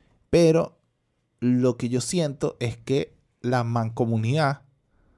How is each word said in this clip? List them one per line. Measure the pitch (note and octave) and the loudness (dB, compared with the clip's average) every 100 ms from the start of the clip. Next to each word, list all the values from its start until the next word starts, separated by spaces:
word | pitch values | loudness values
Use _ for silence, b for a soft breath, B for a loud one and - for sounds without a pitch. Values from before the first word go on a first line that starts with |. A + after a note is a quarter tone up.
| _ _ - | _ _ 0
Pero | E3 E3 D#3+ - _ _ _ _ _ _ - | 4 4 4 0 _ _ _ _ _ _ -4
lo | B2 B2 B2+ A#2+ | 0 2 2 0
que | A#2+ | -2
yo | B2 | -4
siento | - F3+ D3 C3+ D3+ - | -2 -2 -2 -2 -6 -4
es | A#2+ - | -6 -6
que | - C#3 - _ _ _ | -4 -2 -4 _ _ _
la | B2 B2 | -2 -2
mancomunidad, | A#2 A#2 A2+ A#2 A#2 A2+ A2+ D3+ C#3 C#3 _ _ _ _ _ | 0 -2 -2 -2 -2 0 0 0 0 -2 _ _ _ _ _